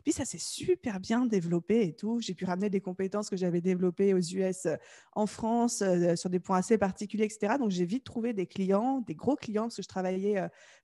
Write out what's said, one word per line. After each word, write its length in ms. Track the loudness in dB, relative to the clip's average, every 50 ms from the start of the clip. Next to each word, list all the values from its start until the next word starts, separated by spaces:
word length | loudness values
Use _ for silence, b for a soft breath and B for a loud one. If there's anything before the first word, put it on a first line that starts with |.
| _
Puis, 80 | -4
ça 140 | -2 -2 -4
s'est 140 | -6 -8 -8
super 600 | -8 -8 -8 -4 0 0 0 0 -2 -4 -6 -4
bien 280 | -2 0 0 2 2 2
développé 560 | 2 2 2 2 0 0 2 2 2 2 2
et 120 | 2 0
tout. 240 | -4 -4 -4 -4 -4
J'ai 140 | -4 -6 -6
pu 120 | -6 -4
ramener 260 | -4 -2 -2 0 0
des 100 | 0 -2
compétences 480 | -2 -4 -4 -4 -4 -4 -2 -4 -4 -4
que 80 | -4 -2
j'avais 240 | 0 0 0 0
développées 540 | 2 2 2 2 2 0 2 2 4 4 4
aux 40 | 4
U 220 | 2 0 0 0
S, 240 | 0 0 -2 -2 -2
euh, 120 | -2 -2 B B B B B B B
en 160 | -4 -2 -2 -2
France, 560 | -2 -4 -2 0 2 2 2 2 2 0 2
euh, 320 | 2 4 4 4 4 2
sur 160 | 2 0 -2
des 80 | -2 -2
points 180 | 0 0 0 2
assez 220 | 2 4 2 4
particuliers, 460 | 2 2 -2 -4 -6 -6 -2 -2 -2
et 40 | -2
cetera. 300 | -2 -2 -2 0 0 2
Donc, 100 | 2 0
j'ai 160 | 2 0 0
vite 180 | 0 -2 -2 -4
trouvé 300 | -6 -6 -4 -4 -2 -2
des 140 | -4 -4 -4
clients, 540 | -4 -2 0 2 2 2 2 2 0 -2
des 120 | -2 -6 -8
gros 220 | -4 0 0 0
clients, 300 | 0 -2 -4 -2 -2 -2
parce 100 | -4 -6
que 80 | -8 -10
je 40 | -8
travaillais, 520 | -4 -4 -2 -2 -2 0 0 0 0 0
euh, 80 | -2 -4 b b b b b b